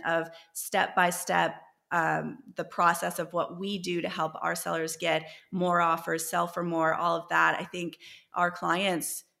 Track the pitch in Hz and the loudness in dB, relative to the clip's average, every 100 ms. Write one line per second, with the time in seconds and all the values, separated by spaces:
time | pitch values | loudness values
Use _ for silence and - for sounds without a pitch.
0 | - 165 165 - - - - 196 - - | 0 0 -2 -8 -14 -12 -2 0 2 4
1 | 175 175 - 175 165 - - _ _ 170 | 2 2 0 2 2 0 -14 _ _ 0
2 | 160 156 156 - - - 165 - 175 175 | 2 0 -2 -10 -12 -10 -8 2 4 4
3 | 180 175 170 175 - 175 196 202 175 175 | -2 -4 -4 -2 -2 -4 -6 -4 -2 -2
4 | 180 180 160 - 165 175 170 165 160 160 | -2 -2 -4 -2 -4 -2 -2 -2 -4 -2
5 | 170 160 156 - _ 185 180 175 170 165 | 0 0 -2 -14 _ 0 2 4 4 2
6 | 175 165 160 175 170 175 175 165 160 - | 0 -2 0 0 0 -2 -2 2 2 2
7 | 170 170 160 165 165 - 180 180 170 - | 2 0 0 4 4 2 -4 -6 -8 -8
8 | - - _ - 175 175 175 175 196 170 | -18 -20 _ 0 0 0 0 0 2 0
9 | - - - _ | -4 -8 -12 _